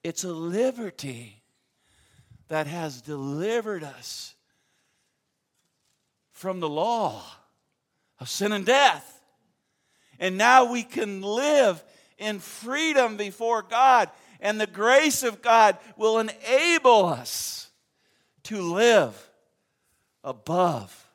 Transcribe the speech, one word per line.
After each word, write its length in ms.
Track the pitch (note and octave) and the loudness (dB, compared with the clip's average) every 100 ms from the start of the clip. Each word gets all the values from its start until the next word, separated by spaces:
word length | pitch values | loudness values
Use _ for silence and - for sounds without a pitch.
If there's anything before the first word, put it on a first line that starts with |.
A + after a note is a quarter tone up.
It's 220 | E3 E3 F#3 | -10 -10 -10
a 80 | |
liberty 1080 | D#3+ E3 F#3+ B3+ A#3+ G#3+ - C#3 A#2+ A#2 G#2 _ _ _ _ _ _ _ _ _ - _ | -8 -6 -2 -4 -4 -14 -12 -14 -14 -18 _ _ _ _ _ _ _ _ _ _ -20 _
that 180 | D#3 D3 | -6 -4
has 340 | E3+ D#3+ B2+ | -8 -10 -12
delivered 840 | A#2 D3 C#3 D3 G3 A#3 A3 F#3+ D3 | -12 -10 -8 -6 -4 -4 -6 -10 -12
us 500 | - - - - _ _ _ _ _ _ _ _ _ _ _ _ _ _ _ _ _ _ _ _ | -16 -16 -16 -18 _ _ _ _ _ _ _ _ _ _ _ _ _ _ _ _ _ _ _ _
from 280 | _ F#3 F#3 | _ -10 -6
the 80 | D#3 | -6
law 560 | D3+ G#3 A#3 F3+ - - - _ _ _ _ _ _ _ _ | -2 -2 -2 -4 -6 -20 -20 _ _ _ _ _ _ _ _
of 80 | B2+ | -12
sin 240 | - G3+ | -6 -4
and 140 | G#3 F#3+ | -2 2
death. 560 | C4+ C4+ D3+ - _ _ _ _ _ _ _ _ _ _ _ | 4 4 2 -12 _ _ _ _ _ _ _ _ _ _ _
And 180 | F#3 F#3+ | -6 2
now 280 | A#3 C4 B3 | 6 8 6
we 180 | A#3+ | -2
can 380 | - A#3 G#3+ G3 | -6 -8 -6 -6
live 600 | G3 A3 D4 D4 A#3 D#3+ _ _ _ _ | -6 -2 2 4 4 0 _ _ _ _
in 220 | G#3+ G#3 | -8 -8
freedom 760 | - - A#3 C#4 D#4+ C#4+ A#3 G#3 | -12 -16 -8 -4 0 2 0 -2
before 460 | G#3 F3+ A#3 A3+ | -10 -6 -4 -2
God, 480 | F#3+ A3+ C4 B3 F#3+ - _ _ | -2 2 4 4 2 -6 _ _
and 180 | G3+ G#3+ | -6 -4
the 80 | G#3+ | -6
grace 560 | F#3+ A3 C4+ D#4 - | -2 2 2 2 -2
of 180 | B3 G3+ | -6 -4
God 360 | A#3 A3+ G#3+ F3+ - - | 2 6 6 4 -12 -2
will 240 | G#3+ A3+ | 0 0
enable 840 | A3 - A3+ C4 E4+ E4 C4 A3 F3+ | -4 -8 0 2 2 4 6 6 4
us 640 | B2+ B2 - - - - _ _ _ _ _ _ _ | -4 -8 -10 -10 -12 -18 _ _ _ _ _ _ _
to 180 | - G#3 | -14 -8
live 680 | F3 F3+ A#3+ G#3+ B2+ G#2 - _ _ _ _ _ _ _ _ _ | -4 2 4 4 2 -8 -20 _ _ _ _ _ _ _ _ _
above 880 | C3+ A#2+ - F3 F3 C3 G2 - _ | -14 -12 -6 0 0 -2 -10 -20 _